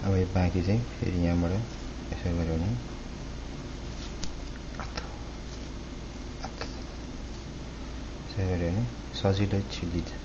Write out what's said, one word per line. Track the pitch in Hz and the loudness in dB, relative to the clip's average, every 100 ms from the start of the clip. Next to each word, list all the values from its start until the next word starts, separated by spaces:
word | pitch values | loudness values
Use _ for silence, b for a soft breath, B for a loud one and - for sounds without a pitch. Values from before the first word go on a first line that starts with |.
अब | 98 95 | 6 6
यो | 90 95 | 6 6
बाँकी | 90 90 87 | 6 6 6
चाहिँ | 110 | 4
फेरि | 120 - 90 90 85 | 2 0 2 4 6
यहाँबाट | 87 85 95 117 - - - - | 6 4 2 0 -4 -6 -6 -4
यसो | - 92 85 | -2 0 2
गर्यो | 82 82 | 2 4
भने | 92 120 120 - - - - - - 69 - - - - - - - - - - - - | 2 0 -2 -6 -8 -8 -6 -6 -6 -6 -6 -6 -6 -6 -6 -2 -2 -2 -6 -6 -8 -6
आथा, | - - - - - - - - - - - - - - - - | -6 -6 -6 -6 -8 -6 -8 -6 -6 -8 -8 -8 -8 -8 -8 -6
आथा, | - - - - - - - - - - - - - - - - - - - | -6 -6 -6 -6 -6 -8 -8 -8 -8 -8 -8 -8 -8 -8 -8 -6 -8 -8 -6
यसो | - 95 | 0 2
गर्यो | 90 85 | 4 4
भने | 95 117 - - - | 4 2 -2 -6 2
सजिलै | 101 95 101 98 98 | 4 6 6 4 2
छिलिन्छ | - 85 85 82 - | -2 0 0 0 -4